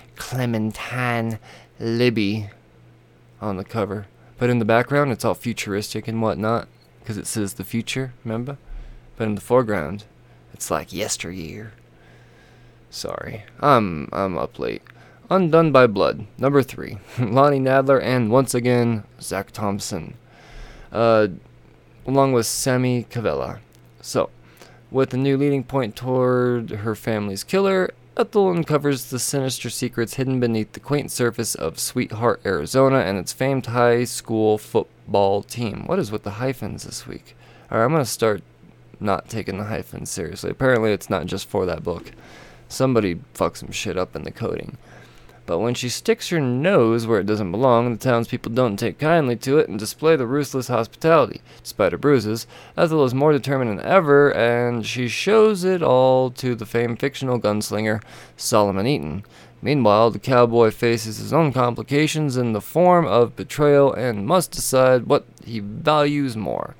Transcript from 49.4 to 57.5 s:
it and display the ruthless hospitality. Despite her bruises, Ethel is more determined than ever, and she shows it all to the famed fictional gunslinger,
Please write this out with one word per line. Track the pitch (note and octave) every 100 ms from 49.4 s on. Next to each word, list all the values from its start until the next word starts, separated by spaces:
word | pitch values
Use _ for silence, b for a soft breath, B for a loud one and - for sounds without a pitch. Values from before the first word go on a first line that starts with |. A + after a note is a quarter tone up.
| C3+ D3+
it | -
and | G2+
display | G#2+ - D#3
the | D#3
ruthless | A#2 C#3+ C#3 C3 B2
hospitality. | A#2+ A2+ - D#3+ D#3+ A#2 - B B
Despite | - - F#2
her | E2+
bruises, | C#3 C3+ G#2 A#2 - B B -
Ethel | E3+ D#3
is | C3
more | C3 D3+
determined | C#3+ C3+ C3+ A#2+ F#2+
than |
ever, | F#2+ F#3 D3+ C#3+ C#3
and | F#2 A#2 A#2+ A#2+ A#2+ A2
she | A#2+ B2
shows | - F#3+ A3 G#3+ G3
it | F#3 F3+
all | C#3+ B2+ C3 C3 C3
to | B2+ B2+
the | A#2
famed | A2 A#2 A#2+ A2+
fictional | C#3 - C3 B2
gunslinger, | G#2